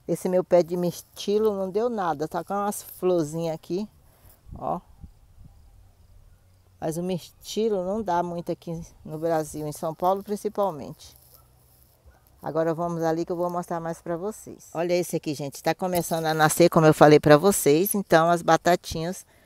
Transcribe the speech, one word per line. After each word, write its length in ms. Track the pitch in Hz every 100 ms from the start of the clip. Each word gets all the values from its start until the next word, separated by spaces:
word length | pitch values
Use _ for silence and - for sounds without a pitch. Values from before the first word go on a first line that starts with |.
| -
Esse 220 | 170 185
meu 160 | 180 -
pé 180 | 180
de 140 | 160 175
mirtilo 760 | 175 - - - - 208 214 196
não 120 | 190
deu 200 | 196 240
nada. 380 | 226 175 143 156
Tá 140 | 175
com 120 | 165
umas 300 | 202 202 202
florzinhas 720 | - - 185 175 147 160 165 160
aqui, 340 | - 180 214 _ _ _ _ _ - -
ó. 240 | 139 170 - - - _ _ - - - - - - _ - - - - _ _ _ -
Mas 180 | 160 160
o 60 |
mirtilo 840 | 180 180 - - - 208 220 202 180
não 160 | 214
dá 220 | 202 175
muito 280 | 175 170 175
aqui 280 | 165 - 165 165 - -
no 140 | 156
Brasil, 480 | 165 160 151 147 151
em 40 |
São 220 | 147 165
Paulo 300 | 156 185 196
principalmente. 920 | 208 208 208 208 196 151 95 156 - - _ - _ _ _ _ _ _ _ _ _ _
Agora 320 | 160 151 165
vamos 300 | 160 175 165
ali 200 | 160 165
que 80 | 170
eu 40 | 170
vou 160 | 175
mostrar 280 | 175 175 170
mais 220 | 165 165
pra 160 | 170 165
vocês. 520 | 202 - - - -
Olha 200 | 156 175
esse 220 | 175 170 160
aqui, 200 | 160 143
gente. 260 | 143 -
Tá 140 | 160 160
começando 500 | 185 180 160 165 160
a 80 |
nascer, 360 | 156 156 - 175
como 180 | 170 156
eu 60 |
falei 260 | - 151 147
pra 180 | 151 147
vocês. 560 | 190 196 143 151 202
Então 380 | 208 - 165 165
as 100 | 175
batatinhas 880 | 160 165 175 175 - 165 165 185 - _